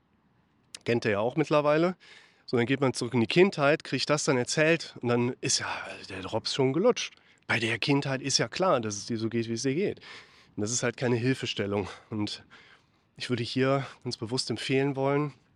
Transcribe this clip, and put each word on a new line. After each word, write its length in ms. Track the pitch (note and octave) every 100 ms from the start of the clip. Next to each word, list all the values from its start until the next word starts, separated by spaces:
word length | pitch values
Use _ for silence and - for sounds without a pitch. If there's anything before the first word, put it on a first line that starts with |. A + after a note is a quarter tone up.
| _ _ _ _ _ _ _ -
kennt 200 | - A#2 A2+
ihr 60 |
ja 80 | G2+
auch 160 | A2+ D#3
mittlerweile, 600 | D3 D3+ D3 D3+ E3+ F3+ - - - _ -
so, 100 | B2
dann 100 | A#2+
geht 140 | C3+
man 140 | C3+
zurück 200 | - A#2+
in 60 | B2
die 60 | A2+
Kindheit, 580 | F3 G3 - C#3+ D#3+
kriegt 240 | - C3+ -
das 160 | D3
dann 140 | - B2+
erzählt 560 | A#2+ - D#3 E3 - -
und 60 | A#2+
dann 260 | A#2+ A#2+ B2+
ist 180 | C3 -
ja 80 | A#2 - - - -
der 140 | G2
Drops 320 | F#2 A2 -
schon 180 | - C3
gelutscht. 420 | D3+ A#3 - - - _ _ -
Bei 120 | A#2
der 200 | A2+ A2+
Kindheit 440 | - C#3 C#3+ C3+
ist 160 | C#3 B2+
ja 100 | B2+
klar, 320 | - F#3 C#3+
dass 160 | A2 G2+
es 100 | -
dir 120 | A2+
so 100 | A2
geht, 200 | A#2 A2+
wie 40 |
es 100 | A2+
dir 120 | C3+
geht. 260 | C#3+ G3 - - - - - _ -
Und 60 |
das 80 | G#2
ist 120 | A#2+
halt 140 | B2 -
keine 200 | B2 A#2+
Hilfestellung. 720 | B2+ C3 A#2 - G2+ G2+ F#2+ - -
Und 360 | G#2+ G#2 - - - - - _ _ _ -
ich 120 | -
würde 140 | A#2+
hier 440 | A#2 C3 C3 C#3 C3+ -
ganz 140 | B2+ -
bewusst 320 | G#2+ C3 -
empfehlen 460 | A2+ - C3+ C#3 C3
wollen, 380 | C3+ C#3+ D3 - _